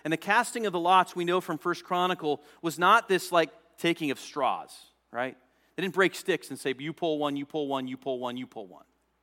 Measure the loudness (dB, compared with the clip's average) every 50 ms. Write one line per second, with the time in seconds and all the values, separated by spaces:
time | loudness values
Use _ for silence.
0 | -4 -4 -4 -2 0 2 2 2 2 0 -2 -4 -4 -2 -2 0 2 4 6 6
1 | 4 4 0 -4 0 0 0 0 0 -2 -6 -4 -4 -4 -4 -4 -4 -4 -2 0
2 | 0 0 -2 -2 -2 -2 -4 -4 -6 -12 -14 _ -6 -6 0 4 6 6 8 6
3 | 6 4 0 0 0 2 2 2 2 2 -2 -10 _ _ _ -2 0 0 0 0
4 | -2 -4 -4 -6 -8 -10 -4 -2 -2 -2 -2 -4 -8 -12 -18 -20 -20 _ _ _
5 | _ _ -6 -6 -6 -6 -8 -12 _ _ _ _ _ _ _ -6 -6 -2 2 4
6 | 2 2 2 -2 -2 -2 -2 -2 -2 -8 -12 -6 -4 -4 -4 -4 -6 -10 -6 -4
7 | -2 -2 0 0 -2 -2 -2 -4 -6 -6 -6 -6 -4 -2 -2 -4 -4 -6 -8 -8
8 | -6 -6 -6 -6 -6 -8 -8 -8 -10 -12 -12 -14 -16 -16 -18 -20 -20 _ _ _
9 | _ _ _ _